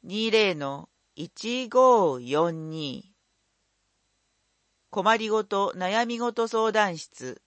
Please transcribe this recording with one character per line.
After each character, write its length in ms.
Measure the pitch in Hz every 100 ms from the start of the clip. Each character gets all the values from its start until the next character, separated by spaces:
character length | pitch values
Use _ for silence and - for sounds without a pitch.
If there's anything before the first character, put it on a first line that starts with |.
二 300 | - 196 220
零 240 | 220 208 165
の、 340 | 143 139 - _ _ -
一 540 | 170 - 220 247 247
五 500 | 247 262 240 175 131
四 500 | 123 143 170 160 156
二。 420 | 160 147 - - _ _ _ _ _ _ _ _ _ _ _ _ _ _ _ _ _ _
困 280 | - 190 226
り 120 | 220
ご 160 | 220 202
と、 280 | 202 196 -
悩 280 | 185 214 240
み 140 | 233
ご 140 | 240
と 160 | 226 226
相 240 | 226 220
談 240 | 220 208 165
室 440 | - - 127 110